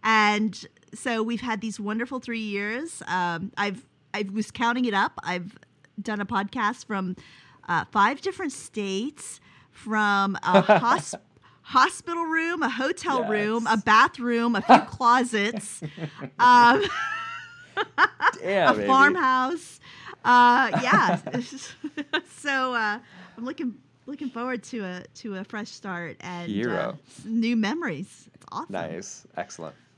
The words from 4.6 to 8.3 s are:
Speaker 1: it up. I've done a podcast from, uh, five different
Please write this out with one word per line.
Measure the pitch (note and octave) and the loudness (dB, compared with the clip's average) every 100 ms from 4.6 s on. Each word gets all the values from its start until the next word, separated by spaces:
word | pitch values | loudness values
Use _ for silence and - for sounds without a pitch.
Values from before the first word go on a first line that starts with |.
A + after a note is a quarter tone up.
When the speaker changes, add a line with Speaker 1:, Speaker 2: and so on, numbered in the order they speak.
| A#3 A#3+ B3 | -2 0 0
Speaker 1:
it | |
up. | G3+ G#3 - | 0 0 -2
I've | - F3+ F3+ - _ _ _ - | -8 -6 -8 -16 _ _ _ -12
done | G3+ G#3+ | -8 -6
a | G3+ | -4
podcast | A#3+ G3+ C4 G#3 B3 - | -4 -4 -2 -2 -2 -8
from, | G3+ F#3+ F#3 - - _ _ - | -6 -6 -8 -14 -20 _ _ -4
uh, | E3+ - | -4 -2
five | G#3+ G3+ C#4 | 2 2 2
different | G4 | -6